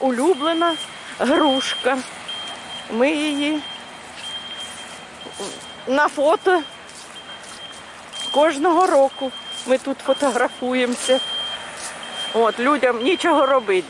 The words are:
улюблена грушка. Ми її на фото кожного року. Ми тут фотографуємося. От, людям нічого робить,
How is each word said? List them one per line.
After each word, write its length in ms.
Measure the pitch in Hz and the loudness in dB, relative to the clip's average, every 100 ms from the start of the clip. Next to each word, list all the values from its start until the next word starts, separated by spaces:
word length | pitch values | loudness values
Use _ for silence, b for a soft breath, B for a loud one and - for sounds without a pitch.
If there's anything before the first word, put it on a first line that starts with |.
улюблена 760 | 262 240 311 277 311 330 339 311 - B B B | 0 2 4 4 2 2 2 0 -6 B B B
грушка. 800 | 240 339 302 269 - - 247 262 - - - - - - - - - | 2 4 4 4 0 -2 0 0 -2 -12 -12 -10 -10 -12 -12 -12 -4
Ми 200 | 226 277 | 2 2
її 520 | 311 302 285 294 302 - - - - - - - - - 508 - - - - - - - - 196 - - - - | 2 0 0 0 -2 -4 -12 -14 -16 -16 -14 -10 -10 -10 -12 -12 -12 -14 -14 -16 -14 -14 -10 -10 -10 -14 -10 0
на 220 | 269 302 | 2 2
фото 540 | - 285 392 381 359 277 - - - - - - - - - - - - - - - - | 4 4 4 4 2 2 -12 -18 -16 -16 -18 -16 -16 -16 -16 -16 -16 -18 -16 -14 -8 -2
кожного 540 | 269 311 277 359 330 370 | 4 4 4 2 4 6
року. 460 | 294 269 - 262 - - - 254 | 6 4 2 -6 -6 -12 -8 0
Ми 120 | 254 | 0
тут 200 | 277 262 | 0 -4
фотографуємося. 1200 | - 269 285 240 262 - 247 254 247 247 - 254 - - - - - - - - - - - | 0 2 2 2 0 -2 -2 2 0 0 2 2 0 -6 -6 -8 -10 -12 -12 -12 -12 -8 -2
От, 240 | 220 226 214 | 2 2 4
людям 440 | 254 294 254 240 | 2 4 4 2
нічого 440 | 262 359 339 302 269 | 2 2 4 4 6
робить, 380 | 269 208 190 151 | 4 4 0 2